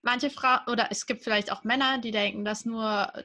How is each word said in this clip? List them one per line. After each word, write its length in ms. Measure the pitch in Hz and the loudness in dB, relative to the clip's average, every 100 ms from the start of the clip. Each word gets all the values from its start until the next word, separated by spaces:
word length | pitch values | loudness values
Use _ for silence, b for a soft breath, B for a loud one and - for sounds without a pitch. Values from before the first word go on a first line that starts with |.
Manche 280 | 233 247 285 | 2 2 0
Frau-, 400 | - 262 254 - | 2 4 4 2
oder 180 | 233 220 | 0 0
es 160 | - - | -2 -4
gibt 180 | 254 | -6
vielleicht 260 | - 208 202 | 0 0 0
auch 140 | 196 | -6
Männer, 340 | 214 254 269 269 | -2 2 2 0
die 140 | 233 | -2
denken, 320 | 214 208 208 | 0 0 -2
dass 200 | 208 214 | -4 -4
nur, 480 | 233 226 220 208 196 - | -4 -2 0 0 -2 -4